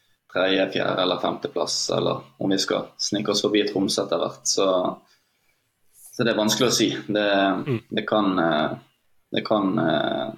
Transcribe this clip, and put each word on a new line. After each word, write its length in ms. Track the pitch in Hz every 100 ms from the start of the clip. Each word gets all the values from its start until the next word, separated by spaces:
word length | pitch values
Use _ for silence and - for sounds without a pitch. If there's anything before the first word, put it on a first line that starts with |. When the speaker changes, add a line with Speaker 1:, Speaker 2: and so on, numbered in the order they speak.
| _ _ _
Speaker 1:
tredje, 360 | 92 95 95 95
fjerde 360 | 95 95 92 90
eller 160 | 90
femte 260 | 87 - -
plass, 300 | 87 80 - -
eller 380 | 90 90 - -
om 180 | _ 95
vi 60 | 98
skal 300 | - 95 - -
snike 360 | - 104 107
oss 140 | 101 104
forbi 160 | 104
Tromsø 400 | 101 95 101 113
etter 160 | - 85
hvert, 220 | 82 -
så, 240 | - - 95 92 92 - _ _ _ _ _ _ _ _ _ _ -
så 160 | - 117
det 80 |
er 80 | 104
vanskelig 260 | 107 107 123
å 80 | -
si. 140 | 104 -
Det, 220 | - 104 104 98 98 95
Speaker 2:
Mm. 240 | 151 117 -
Speaker 1:
det 180 | 110 107
kan, 280 | 107 98 92
eh, 380 | 82 76 78 - - _ _ _ _
det 100 | -
kan, 220 | 107 107 98
eh, 540 | 92 82 78 - - 64